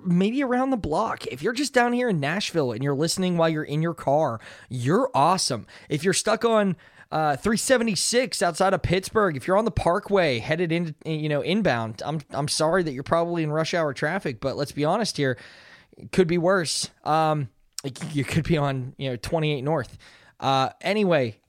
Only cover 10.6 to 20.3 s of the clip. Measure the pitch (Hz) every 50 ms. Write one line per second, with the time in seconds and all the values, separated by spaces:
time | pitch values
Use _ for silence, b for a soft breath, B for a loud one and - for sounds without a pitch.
10.6 | 185 160 165 170 175 160 147 _ - 156 156 151 151 151 147 139 - 151 185 226
11.6 | 190 160 123 117 113 110 117 - - 143 156 151 - - - 131 147 147 - -
12.6 | 156 160 175 190 170 156 127 131 - - 170 170 170 170 175 170 156 151 151 160
13.6 | 156 - 180 170 160 143 127 - 151 151 180 196 - 156 117 - - 131 104 117
14.6 | 143 - - 139 147 156 190 233 214 - - - 143 131 123 B B B B B
15.6 | B B B B B B B - - - - 190 185 160 175 175 160 180 202 185
16.6 | 156 - - - - - _ _ - - 151 160 160 156 151 151 135 - _ _
17.6 | _ _ - - - 135 123 - 165 156 151 139 127 - - 165 131 - 170 147
18.6 | 143 139 135 131 123 135 - - 139 131 123 113 - - 175 160 156 151 147 127
19.6 | 127 147 160 143 110 - - B B B B B B B